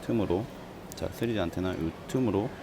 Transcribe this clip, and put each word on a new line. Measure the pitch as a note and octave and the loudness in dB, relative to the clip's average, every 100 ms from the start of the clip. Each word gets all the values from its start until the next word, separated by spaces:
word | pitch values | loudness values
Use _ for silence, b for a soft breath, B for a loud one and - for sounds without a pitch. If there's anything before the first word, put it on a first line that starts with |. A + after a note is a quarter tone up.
틈으로, | - A#2 F#2 F2 A#2 - - - - - | 2 2 4 2 2 -8 -14 -14 -12 -6
자, | - | -6
쓰리지 | - A#2 A2 | -2 0 2
안테나 | E2+ E2 F#2 | 0 0 0
요 | F2+ E2 - - | 0 -2 -2 -2
틈으로 | C3 B2 F#2+ G2+ - | 2 4 4 2 -4